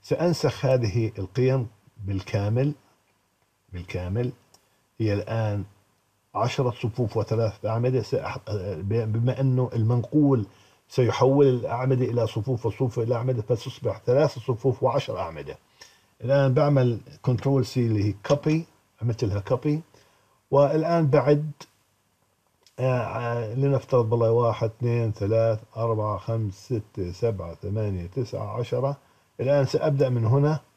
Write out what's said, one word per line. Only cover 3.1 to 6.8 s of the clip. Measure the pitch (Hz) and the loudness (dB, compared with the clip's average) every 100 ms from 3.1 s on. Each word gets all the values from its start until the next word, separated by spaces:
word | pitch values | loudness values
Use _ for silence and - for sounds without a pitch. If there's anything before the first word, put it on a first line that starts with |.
| _ _ _ _ _ _ | _ _ _ _ _ _
بالكامل. | 90 87 92 90 104 123 - _ _ _ _ _ _ | -14 -10 -8 -4 -4 -4 -6 _ _ _ _ _ _
هي | 110 | 0
الآن | 101 - 113 110 101 95 _ _ _ _ _ _ | 0 -2 -2 -2 -2 -6 _ _ _ _ _ _
عشرة | 104 120 - 127 | -4 -2 0 -2
صفوف | 113 | -2